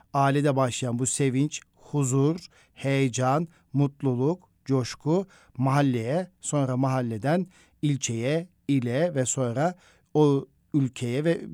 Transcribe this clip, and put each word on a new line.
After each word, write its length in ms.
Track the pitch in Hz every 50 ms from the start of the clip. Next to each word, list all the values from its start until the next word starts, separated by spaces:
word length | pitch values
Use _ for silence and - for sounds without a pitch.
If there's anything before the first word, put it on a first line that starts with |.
| _ _ -
ailede 440 | 139 139 139 135 147 143 151 139
başlayan 420 | 131 135 123 113 - - 123 117 120
bu 80 | 131
sevinç, 540 | 123 - - 147 135 120 131 143 151 - - - _ _
huzur, 720 | _ - - - 147 143 127 127 135 135 147 165 185 - - _ _ _ _ _
heyecan, 720 | - - 135 139 139 135 131 113 131 127 127 135 151 170 165 - _ _ _ -
mutluluk, 760 | 131 143 143 143 _ - 135 123 120 127 143 175 185 - _ _ _ _
coşku 640 | - 135 135 123 - - - - 143 160 185 196 - - - - _ _
mahalleye, 760 | - 127 135 131 143 143 139 123 120 110 117 139 175 185 185 _ _
sonra 360 | - - - 147 139 127 127
mahalleden 720 | 123 135 135 131 131 127 117 113 107 101 135 160 185 185 180 - _ - _ _ _ -
ilçeye, 640 | 147 143 135 - - 117 113 113 127 147 165 170 180 _ _ _ -
ile 460 | 143 135 120 120 117 135 165 180 156
ve 100 | 139 127
sonra 480 | 127 - - 131 120 117 127 147 175 180 - _ - _ _ _ _ _
o 320 | 151 151 147 143 139 - - _ _ _ _ -
ülkeye 500 | 147 135 123 - - 123 120 120 135 151
ve 160 | 165 165 - - -